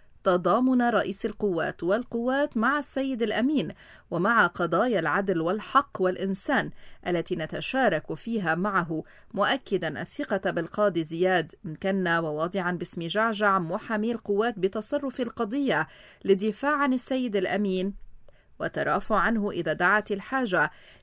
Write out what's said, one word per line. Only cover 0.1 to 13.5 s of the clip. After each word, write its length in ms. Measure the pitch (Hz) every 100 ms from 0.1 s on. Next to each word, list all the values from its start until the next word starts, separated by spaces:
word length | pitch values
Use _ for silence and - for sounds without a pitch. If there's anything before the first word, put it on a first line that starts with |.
| -
تضامن 580 | 196 180 175 214 254 254
رئيس 440 | 240 214 165 190 220
القوات 560 | 208 208 170 147 -
والقوات 720 | 170 214 240 233 240 269 294 233
مع 220 | 233 294
السيد 440 | 269 254 269 247
الأمين 500 | 220 - 254 294 151 - - - -
ومع 360 | 170 190 233 180
قضايا 540 | - 170 170 254 202
العدل 400 | 160 170 196 170
والحق 600 | 165 208 - 269 277 -
والإنسان 680 | 185 - 196 190 - 247 151 - - - -
التي 300 | 175 165 165
نتشارك 800 | 156 151 - 262 240 156 -
فيها 400 | 160 226 226 170
معه، 480 | 165 202 190 165 160 - - -
مؤكداً 680 | 196 180 254 - 190 165 123
الثقة 480 | 165 - 285 196 190
بالقاضي 540 | 170 160 - 208 170
زياد 480 | 156 165 185 185 156 -
مكنا 560 | - 156 190 196 180 170
وواضعاً 520 | 165 151 165 196 175
باسم 300 | 180 175 180
جعجع 560 | 165 196 226 202 208